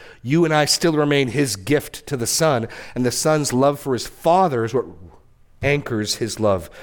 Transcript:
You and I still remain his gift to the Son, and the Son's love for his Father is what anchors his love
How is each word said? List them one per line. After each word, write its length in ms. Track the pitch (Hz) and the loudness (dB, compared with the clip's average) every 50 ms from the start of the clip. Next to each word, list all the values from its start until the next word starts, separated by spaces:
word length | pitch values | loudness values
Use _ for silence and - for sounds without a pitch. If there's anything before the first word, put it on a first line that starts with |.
| - - - - - | -20 -20 -20 -12 -4
You 220 | 120 147 170 170 | 0 2 2 4
and 80 | 156 156 | 4 4
I 140 | 151 147 | 2 2
still 260 | - - - - 170 156 | 2 0 0 2 0 2
remain 360 | 151 147 143 143 139 135 123 | 2 2 2 4 2 2 0
his 280 | 104 143 143 127 101 | 0 0 0 0 -2
gift 500 | 98 92 - 143 147 - - - - - - | -6 -2 0 0 0 0 -2 -16 -16 -10 -8
to 80 | 147 | -6
the 100 | 123 113 | -4 -4
Son, 420 | - - - 165 160 139 117 113 113 - - - - - | -2 -2 0 2 2 2 0 -2 -4 -10 -14 -16 -10 -4
and 120 | 123 127 | -2 -2
the 40 | 123 | 0
Son's 400 | 117 - - 160 156 151 147 135 127 | 0 0 0 2 2 2 0 0 2
love 260 | 127 135 143 143 139 | 2 2 2 2 0
for 140 | - 139 127 | -2 -4 -2
his 120 | 113 - | -2 -4
Father 560 | - - - - 165 170 185 190 170 131 117 113 | -8 -12 -4 2 2 4 4 4 2 2 0 -2
is 120 | 110 120 | 0 -2
what 100 | 127 104 - 87 80 87 85 - - _ _ _ _ _ _ _ - - | -2 -4 -4 -10 -18 -20 -20 -20 -20 _ _ _ _ _ _ _ -4 -2
anchors 540 | 139 143 147 143 - 120 107 107 101 - | 0 0 0 -2 -2 -4 -2 -2 -2 -4
his 220 | - 120 107 - - | -4 -4 -6 -4 0
love 300 | 110 104 98 92 87 - - - | 2 2 2 0 -2 -8 -16 -20